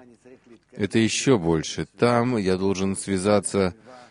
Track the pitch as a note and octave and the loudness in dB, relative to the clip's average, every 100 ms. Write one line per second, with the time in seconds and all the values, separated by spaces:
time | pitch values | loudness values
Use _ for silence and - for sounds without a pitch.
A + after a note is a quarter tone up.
0 | - - - C3 _ - _ - G2 A2+ | -20 -20 -20 -20 _ -20 _ -6 -2 0
1 | A2 - C#3 A#2 E2 D#2+ - - D#2+ - | 0 0 2 2 2 0 -2 -8 -8 0
2 | A#2+ A#2+ B2 A#2 F#2+ F#2 G2 F#2 G2 F#2+ | 2 2 0 -2 -2 0 0 -2 -2 -4
3 | - F#2+ G2 G#2 - G2+ F#2 - - - | -4 -2 2 0 0 0 -2 -4 -16 -20
4 | - | -20